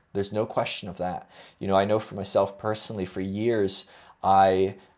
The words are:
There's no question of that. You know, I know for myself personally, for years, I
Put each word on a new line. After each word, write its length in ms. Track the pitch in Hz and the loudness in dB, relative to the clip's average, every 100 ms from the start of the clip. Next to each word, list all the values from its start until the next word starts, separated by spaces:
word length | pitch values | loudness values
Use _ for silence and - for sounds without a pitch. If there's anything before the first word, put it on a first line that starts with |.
| _ | _
There's 200 | 101 98 | -6 -4
no 140 | 107 110 | -2 -2
question 420 | 127 117 - 101 | -2 -4 -6 -10
of 100 | 87 | -6
that. 300 | 90 87 - - - _ | -6 -6 -12 -20 -20 _
You 80 | 98 | 0
know, 80 | |
I 100 | 95 | 2
know 140 | 101 107 | 4 0
for 160 | - | -2
myself 420 | 98 98 104 95 - | -8 -2 2 0 -2
personally, 480 | 107 107 - 107 | -6 -4 -4 -6
for 160 | 90 98 | -6 -6
years, 680 | 95 101 117 113 98 - - - - _ | -6 -2 0 2 2 0 -6 -16 -20 _
I 540 | 92 95 98 95 95 - - | 4 6 6 4 0 -4 -18